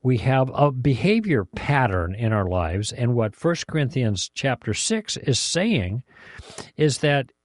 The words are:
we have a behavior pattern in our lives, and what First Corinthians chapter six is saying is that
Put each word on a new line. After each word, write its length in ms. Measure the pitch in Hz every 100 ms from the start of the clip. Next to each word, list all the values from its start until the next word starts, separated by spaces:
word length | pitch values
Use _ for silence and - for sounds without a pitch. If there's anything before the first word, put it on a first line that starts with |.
we 160 | 131 123
have 320 | 98 131 131 -
a 160 | 143
behavior 720 | 127 135 123 175 226 214 135 92
pattern 680 | - - 143 123 92 85 98
in 180 | 113
our 160 | 107 92
lives, 420 | 90 82 92 107
and 220 | - 120
what 220 | 120 107 -
First 320 | 165 170 -
Corinthians 640 | 156 135 135 117 98 -
chapter 400 | - 135 127 -
six 440 | 101 - 220 214 -
is 200 | - 120
saying 640 | - 165 214 180 87 113 - - - - - - - -
is 200 | 151 127
that 340 | 151 143 127 _